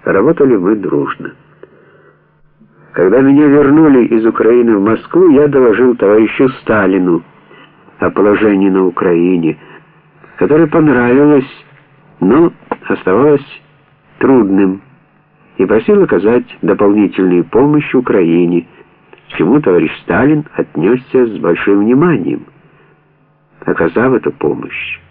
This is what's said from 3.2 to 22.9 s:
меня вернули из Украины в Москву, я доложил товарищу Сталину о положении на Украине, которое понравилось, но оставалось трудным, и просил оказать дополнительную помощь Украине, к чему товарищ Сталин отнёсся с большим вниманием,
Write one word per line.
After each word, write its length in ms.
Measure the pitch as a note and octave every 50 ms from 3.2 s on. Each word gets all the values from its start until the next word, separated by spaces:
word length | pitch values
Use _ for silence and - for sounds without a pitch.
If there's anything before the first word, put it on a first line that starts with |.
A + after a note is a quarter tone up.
меня 260 | C3+ C#3 C#3 D3 D3+
вернули 560 | C#3+ C#3 D3 C#3+ C#3 C#3+ D#3 D#3+ D3+ C3+ B2+ A2+
из 180 | - A#2 A2 A2
Украины 500 | A2+ A2 - A2 A2 A#2+ B2 A#2 A#2 A2
в 80 | G2+ G2
Москву, 460 | A2 A2 G#2+ - - - E3+ F#3+ E3+
я 180 | C#3+ C#3+ D3+
доложил 480 | D3 C#3 C3+ B2+ A#2 G2+ G2+ B2+ B2+ A2+
товарищу 540 | - G#2 G2 G#2 A2 A2 G#2+ - - C#3 B2+ B2+ -
Сталину 640 | - - A2 G#2+ G2 F#2 F#2+ F#2+ F#2 F2+ E2+ E2 - _ _ _ _ _ - - - _ _ _ _ - _ -
о 100 | F2+ F2+
положении 600 | - - G2 G#2 G#2 G2 G#2+ G#2+ G2+ F#2+ G2 G2
на 160 | F#2+ F#2+ F#2+
Украине, 720 | F2+ F2 - - F#2 E2+ E2+ F2 F2+ F#2 F2 E2 D#2 D#2 - - - - - _ _ _ _ _ _ _ _ - - -
которое 320 | - - B2 C#3+ D#3 E3
понравилось, 1000 | D3+ E3 E3+ D#3 D3+ B2+ B2 A#2+ A#2+ B2 C#3 D3 D3 D3+ C#3 C3 - - - - _ _ _ _ _ _ _ _ _ _ _
но 320 | F2 F#2+ A#2+ D#3 E3+ E3+ - _ - - - - -
оставалось 800 | - G2 - - F#2+ F#2 A2+ C#3 D3+ D3 C#3 C#3+ - - - _ _ _ _ _ _ _ _ _ _ _ -
трудным, 640 | A#2 B2+ C3+ B2 A2 F#2+ G2 F#2+ G2 F#2+ F#2+ G2 _ _ _ _ _ _ _ _ _ _ _ _ _ _ _
и 100 | - F#2+
просил 380 | F#2 - A3 - - G#3 G3+ F3+
оказать 540 | - - F2 G2 G#2+ A#2+ B2 B2 - - -
дополнительную 840 | - E2+ G2 G2 G#2 G2+ G2+ G#2+ G2+ F2 - - F#2+ F#2 F2+ F2 E2
помощь 500 | - - A2+ C#3 D3 D3+ D3+ D3 - -
Украине, 720 | C3 B2+ B2+ A#2 G2+ F2 E2 E2 F2 F2 F2 F2 E2+ - _ _ - - _ _ _ _ _
к 260 | - _ _ _ -
чему 240 | - D#2+ F2+ B2 D#3
товарищ 360 | D3 G2+ F2+ E2+ D#2+ D2+ - -
Сталин 420 | - - F2 F#2+ B2+ D3 D#3 D3+ D3+ - -
отнёсся 720 | - - - _ - E2 G2+ B2 B2 C3 - - C3 B2
с 100 | A#2 G#2
большим 420 | F2+ F2 F2 E2+ - - G2+ G2+ G2+
вниманием, 640 | G#2 A2+ B2 C3+ E3+ F3+ D#3 G#2 E2 C#2 - - - - _ _ _ _ _ _ _ _